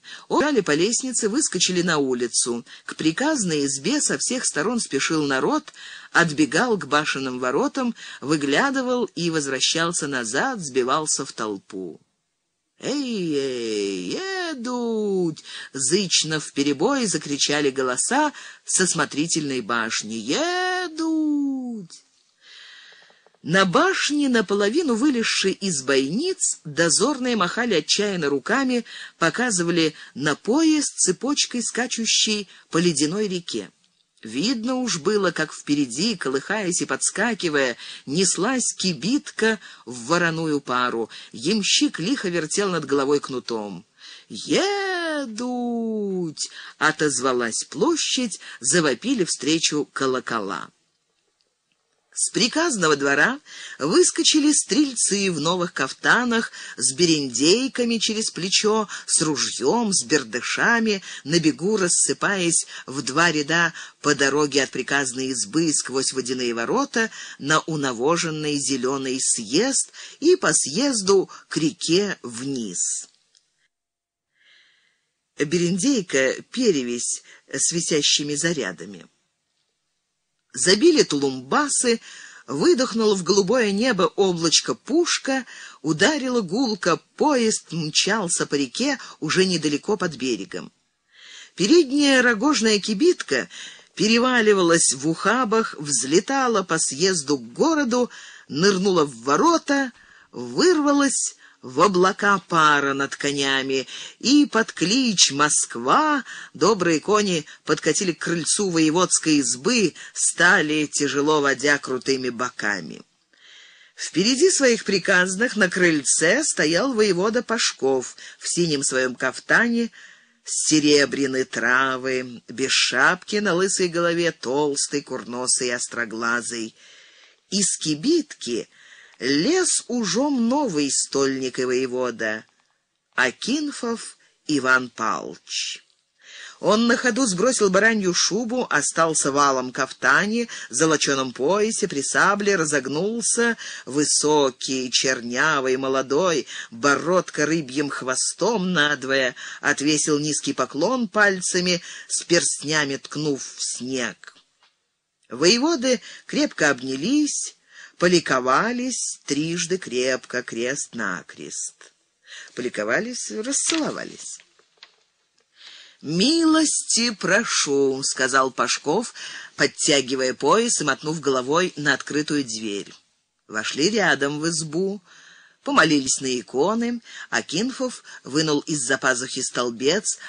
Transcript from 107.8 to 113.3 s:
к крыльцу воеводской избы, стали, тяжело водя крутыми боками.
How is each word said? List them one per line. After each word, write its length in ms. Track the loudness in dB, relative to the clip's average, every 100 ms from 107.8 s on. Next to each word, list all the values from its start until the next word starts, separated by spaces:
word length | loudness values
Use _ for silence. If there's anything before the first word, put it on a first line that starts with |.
| 0 0 0
к 80 | -2
крыльцу 500 | -2 -2 0 0 0
воеводской 680 | 2 4 4 2 0 2 2
избы, 560 | 2 -2 0 2 2 -2 -14
стали, 760 | -4 -2 2 4 4 2 0 -2
тяжело 540 | -2 -2 0 2 4
водя 380 | 2 2 2 0
крутыми 500 | 0 -6 -2 -2 -2
боками. 760 | -4 -6 -6 -6 -4 -8 -14 -18 _ _